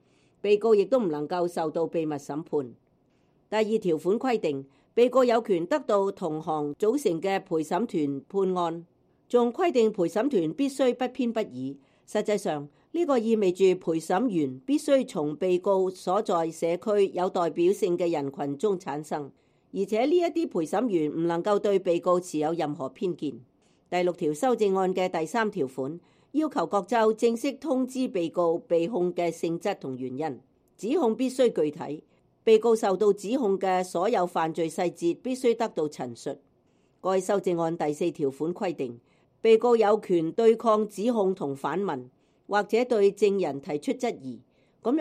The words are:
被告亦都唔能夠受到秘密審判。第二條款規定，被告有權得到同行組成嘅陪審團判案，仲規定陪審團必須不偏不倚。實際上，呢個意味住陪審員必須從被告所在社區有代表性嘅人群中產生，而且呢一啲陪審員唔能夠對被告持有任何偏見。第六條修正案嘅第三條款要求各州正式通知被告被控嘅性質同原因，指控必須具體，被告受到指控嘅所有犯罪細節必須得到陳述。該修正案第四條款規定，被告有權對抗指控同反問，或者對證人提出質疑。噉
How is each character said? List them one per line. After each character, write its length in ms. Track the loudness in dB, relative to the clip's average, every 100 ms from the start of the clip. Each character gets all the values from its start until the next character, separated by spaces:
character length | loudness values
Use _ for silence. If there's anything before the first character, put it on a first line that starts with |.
| _ _ _ _
被 180 | 2 2
告 160 | 6
亦 120 | 4 4
都 120 | 2
唔 120 | 2
能 180 | -2 -4
夠 180 | -2 -2
受 220 | -2 -4
到 160 | -2 -2
秘 200 | -2 -2
密 100 | -4
審 260 | -6 -8
判。 320 | -4 -4 -4 -10 _ _ _ _ _ _ -6
第 240 | -2 0 0
二 40 |
條 180 | 2 0
款 200 | 0 0
規 220 | 0 0
定， 260 | -2 -4 -8 _ _ 2
被 120 | 4
告 160 | 6
有 160 | 4 4
權 240 | 2 0 0
得 100 | -2
到 320 | 0 0 0
同 300 | -2 -6 -6
行 320 | -4 -4 -4 -2
組 280 | 0 2
成 180 | 0 -2
嘅 180 | -2 -2
陪 160 | -2 -4
審 280 | -2 -2 -2
團 360 | -2 -2 -4 -6
判 300 | -2 0 0
案， 280 | -2 -4 -12 _ _ _ 0
仲 260 | 2 2
規 180 | 2 0
定 200 | 4 2
陪 120 | 2 -2
審 220 | 0 0
團 240 | 0 0
必 140 | 0 -2
須 240 | 0 0 0
不 120 | -4
偏 240 | -2 -2
不 80 | -2
倚。 360 | -6 -6 -10 -10 _ _ -6
實 160 | -4
際 140 | 0 0
上， 280 | 0 -4 -6 _ _
呢 140 | -2 2
個 140 | 2
意 160 | 2 2
味 160 | 2
住 120 | 4 4 4
陪 240 | 0 -2
審 280 | 0 0 0
員 300 | 0 -2 -4 -2
必 140 | -2
須 280 | 2 2 2
從 280 | -4 -4 -2
被 240 | 0 0
告 320 | 2 2 0
所 280 | -4 -2 -2
在 260 | 0 0 -2
社 260 | -2 -4 -2
區 300 | 0 2 2
有 160 | 0 -2
代 220 | 0 -2
表 200 | 2 2
性 240 | 2 0 0
嘅 160 | 0
人 220 | -2 -4
群 240 | -6 -6 -2
中 220 | -2 -2
產 240 | -4 -8
生， 280 | -6 -8 -8 -16 _ _ _
而 140 | -6 -2
且 200 | 0 2
呢 120 | 2
一 80 | 0
啲 220 | -2 -4
陪 120 | -4 -2
審 220 | -2 0
員 240 | 0 0
唔 160 | -2 -2
能 160 | -2
夠 160 | 0 0
對 180 | 2 2
被 220 | 2 0
告 200 | 2 0
持 200 | 0 -2
有 120 | -2
任 200 | -2 -4
何 160 | -4 -8
偏 260 | -6 -6 -4
見。 240 | -6 -8 -14 _ _ _ -6
第 120 | -2
六 100 | 0
條 180 | 0 -2
修 240 | 0 0 2
正 200 | 2 2
案 180 | 0
嘅 160 | 0 -2
第 160 | -2 -4
三 240 | -2 -2
條 160 | -2 -6
款 340 | -4 -8 -8 -16 _ _
要 140 | -4 -2
求 200 | -2 -2
各 120 | -2
州 280 | 0 2 2
正 240 | 2 2 0
式 160 | -4
通 340 | -6 -4 -2 -2
知 200 | -4 -4
被 220 | -2 -4
告 260 | 0 0 0
被 280 | 0 0 0
控 240 | -2 -2
嘅 200 | -2 -4
性 280 | -2 -4 -4
質 160 | -4 -6
同 180 | -6 -8
原 180 | -8 -6
因， 240 | -6 -8 -14 _ _ _
指 220 | -4 0
控 160 | 0 0
必 120 | -2
須 240 | 2 2
具 200 | 2 -2
體， 320 | -2 -8 -10 -14 _ _ _
被 160 | 4 4
告 160 | 6 2
受 200 | 2 2
到 160 | 2
指 240 | 2 0 -2
控 220 | 0 0
嘅 260 | 0 0
所 240 | 0 -2 0
有 200 | 0 0
犯 260 | 0 -2
罪 160 | -2 -4
細 220 | -2 -4
節 260 | -2 -2 -2
必 100 | -4
須 220 | -2 0 0
得 120 | -2
到 200 | -2 -4
陳 260 | -4 -10 -8
述。 220 | -10 -12 _ _ _ _ _ _
該 180 | -2 0
修 200 | 2 0
正 180 | 0 0
案 180 | 0 -2
第 160 | -2
四 200 | -2 -2
條 180 | -2 -2
款 240 | -2 -4
規 200 | -4 -4 -4
定， 240 | -6 -10 _ _ _ _
被 160 | 4 6
告 180 | 6 4
有 240 | 6 2
權 300 | 2 0 2
對 220 | 2 4 4
抗 320 | 4 2 0
指 240 | -2 0
控 220 | 2 0
同 220 | 0 -4 -4
反 260 | -4 -2
問， 280 | -2 -4 -8 _ _ _ -4
或 140 | -2
者 240 | 0 0 2
對 260 | 4 4
證 300 | 4 2 2
人 180 | 0 -4
提 200 | -6 -6
出 120 | -4
質 220 | -4 -4 -6
疑。 180 | -10 -14 _ _ _ _
噉 100 | -2 0